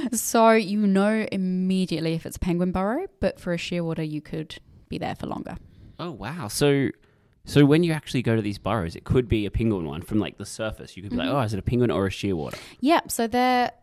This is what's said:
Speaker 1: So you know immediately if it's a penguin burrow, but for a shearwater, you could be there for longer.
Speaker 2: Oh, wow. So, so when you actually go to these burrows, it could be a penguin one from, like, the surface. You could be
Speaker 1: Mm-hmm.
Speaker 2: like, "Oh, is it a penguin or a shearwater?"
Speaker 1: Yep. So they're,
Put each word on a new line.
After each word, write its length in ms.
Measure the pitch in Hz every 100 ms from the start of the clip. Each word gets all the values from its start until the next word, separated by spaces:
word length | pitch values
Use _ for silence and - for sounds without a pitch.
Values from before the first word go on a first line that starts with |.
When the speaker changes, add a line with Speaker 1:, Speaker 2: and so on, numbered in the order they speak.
| 262
Speaker 1:
So 400 | 226 - 233 226
you 340 | 220 190 208 208
know 400 | 190 208 220 214
immediately 800 | 196 185 185 185 190 185 160 160
if 120 | 165 -
it's 120 | -
a 20 |
penguin 320 | 185 170 180
burrow, 340 | 180 196 262 392 -
but 200 | 190 -
for 140 | 180
a 40 | 170
shearwater, 520 | - 175 165 160 156
you 100 | 151
could 380 | - 160 156 - - - -
be 80 | -
there 180 | 175 -
for 120 | -
longer. 300 | - - 175 - - - -
Speaker 2:
Oh, 120 | 170
wow. 360 | 117 101 170 104
So, 420 | - 147 139 131 - _ _ _ _ -
so 200 | 143 139
when 180 | 156
you 100 | 175
actually 300 | 156 - 135
go 120 | 117 113
to 60 |
these 160 | 104 98
burrows, 380 | - 110 82 -
it 100 | -
could 240 | 131 117
be 160 | 110 101
a 60 |
penguin 340 | - 113 98 78
one 160 | 76
from, 180 | 85 107
like, 180 | 82 -
the 80 | 101
surface. 520 | - 110 - - -
You 60 |
could 80 | 98
be 60 | 120
Speaker 1:
Mm-hmm. 100 | 131
Speaker 2:
like, 80 | 139
"Oh, 40 | 110
is 80 |
it 60 | 101
a 20 |
penguin 300 | - 120 123
or 160 | 80 98
a 20 |
shearwater?" 480 | - 101 87 65 - - -
Speaker 1:
Yep. 300 | 262 339 -
So 160 | - 226
they're, 440 | 247 254 247 240 -